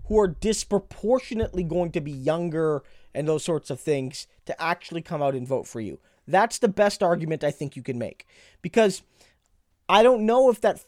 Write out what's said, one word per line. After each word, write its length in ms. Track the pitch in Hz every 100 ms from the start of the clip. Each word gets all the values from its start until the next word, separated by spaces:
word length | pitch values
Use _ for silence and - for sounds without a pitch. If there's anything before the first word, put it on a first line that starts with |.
| -
who 120 | 214
are 80 | 202
disproportionately 1400 | 151 214 220 - 202 - - 208 254 - 220 226 180
going 280 | 170 170 175
to 100 | 165
be 100 | 147
younger 720 | 139 131 160 175 160 156 147 - - -
and 140 | - 151
those 160 | 156
sorts 260 | - 156 -
of 100 | 131
things 480 | - 147 131 - - _ -
to 160 | -
actually 400 | 165 175 - 165
come 200 | 160 165
out 140 | 143 135
and 120 | 123
vote 200 | 131 -
for 120 | 120
you. 200 | 104 - _ _ -
That's 320 | 175 226 -
the 80 | 226
best 340 | 185 202 -
argument 420 | 185 175 160 156
I 80 | 147
think 240 | 147 143 139
you 60 |
can 160 | 123 120
make, 300 | 110 - - _ - _
because 420 | 180 - 220 185 - _ _ _ _ _ _ _ -
I 160 | 190
don't 220 | 233 247 214
know 240 | 240 262
if 100 | 226
that 180 | 214 -